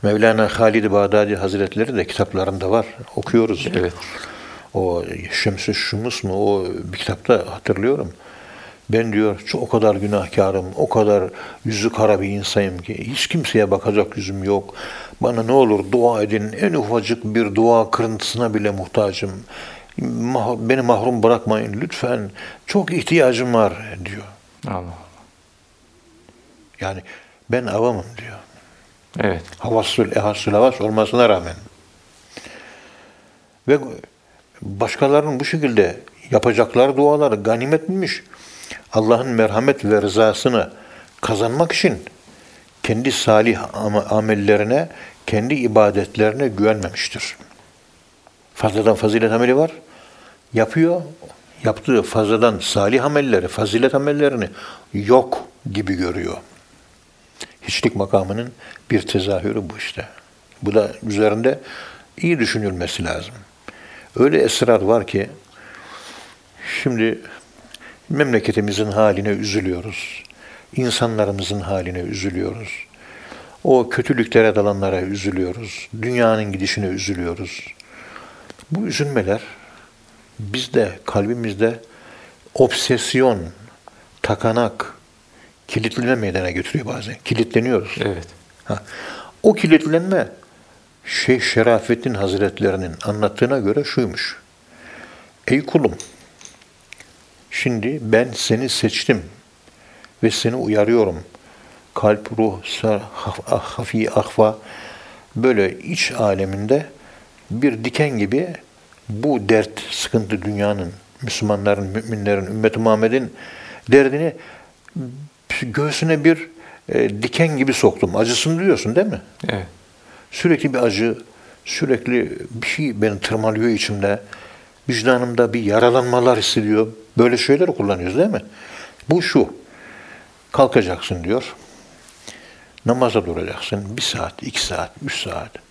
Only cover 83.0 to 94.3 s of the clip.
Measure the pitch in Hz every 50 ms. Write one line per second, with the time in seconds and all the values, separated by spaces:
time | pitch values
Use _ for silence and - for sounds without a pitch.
83 | - - - 127 131 127 113 95 82 82 - - 104 117 - _ _ - - -
84 | - _ _ _ - - 107 - - 117 110 120 120 104 - - - - - -
85 | _ _ _ _ _ _ _ - - - _ _ _ - - 110 110 113 101 127
86 | 120 120 131 120 107 98 87 95 92 90 85 90 90 - - 151 120 107 - -
87 | 104 107 117 - - - 120 113 113 117 - 113 113 127 123 98 - - - -
88 | - 104 95 85 82 - - - - _ _ _ - - 107 98 - - - -
89 | - - - - - - - - - 220 214 - - 160 160 151 151 156 156 165
90 | 175 190 190 170 - - - - - _ _ _ _ _ _ _ _ _ _ _
91 | _ - - - - - 127 123 - - - 120 113 120 117 107 - - 120 117
92 | - 135 120 98 101 95 92 98 101 95 - - 104 98 92 95 92 87 80 80
93 | - 104 104 107 107 98 104 - 127 120 139 135 104 98 110 147 143 - - -
94 | 123 98 78 - - -